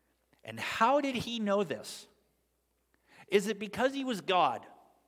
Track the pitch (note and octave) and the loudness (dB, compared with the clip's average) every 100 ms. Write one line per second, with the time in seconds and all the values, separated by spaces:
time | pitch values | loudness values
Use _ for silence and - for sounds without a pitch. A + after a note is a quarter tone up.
0 | _ _ _ _ - A2+ - - A3+ C#4+ | _ _ _ _ -14 -10 -8 0 2 4
1 | C#4 B3 G3+ A#3 G#3 G3+ F#3 G#2+ - - | 0 -2 -4 -4 0 0 0 -4 -8 -14
2 | - _ _ _ _ _ _ _ _ _ | -18 _ _ _ _ _ _ _ _ _
3 | _ - - G3+ G3+ G#3 G3+ - C4 C4+ | _ -20 0 2 2 -2 -6 0 0 0
4 | C4 G#3 D3+ F#3 D3 A2 - - - _ | -4 -4 2 4 4 2 -8 -20 -20 _